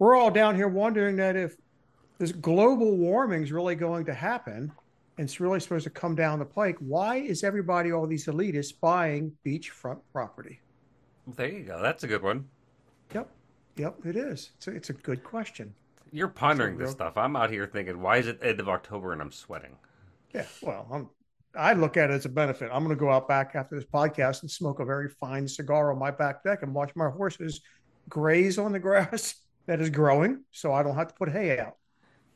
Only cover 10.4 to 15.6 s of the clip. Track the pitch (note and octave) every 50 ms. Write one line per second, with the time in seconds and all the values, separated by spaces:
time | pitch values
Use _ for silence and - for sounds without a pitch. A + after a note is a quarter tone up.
10.4 | A#2 A#2+ B2+ - _ _ _ _ _ _ _ _ _ _ _ _ - C3 - -
11.4 | A#2+ D3+ G3 G3+ B2 F#2+ F2 E2 G#2 C3 D#3+ - - A2+ G#2+ G2 F#2+ G2 A2+ C#3
12.4 | C#3 - _ _ _ _ _ _ _ _ _ _ _ - - A3 C4 - - _
13.4 | _ _ _ _ _ _ - - D3 - - - - E3 F3 A3+ C#4 C#4 D#3+ -
14.4 | - - _ - - F#3+ - - - - C3 - - B2+ B2+ B2+ - - A3+ A3+
15.4 | G#3 - - -